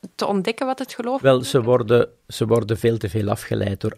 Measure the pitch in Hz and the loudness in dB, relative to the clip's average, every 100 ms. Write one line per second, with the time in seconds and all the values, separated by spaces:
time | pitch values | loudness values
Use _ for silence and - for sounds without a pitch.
0 | - - 208 196 202 226 262 262 262 - | -16 -6 -2 -2 -2 -4 -4 -4 -8 -8
1 | 240 262 135 127 127 135 113 123 113 120 | -4 0 4 2 2 0 4 2 4 2
2 | - _ - - 110 117 104 110 117 113 | 2 _ -14 -4 2 2 2 0 0 0
3 | 95 113 101 104 - 110 101 98 107 | -2 -2 -2 -4 -2 -2 -2 -2 -6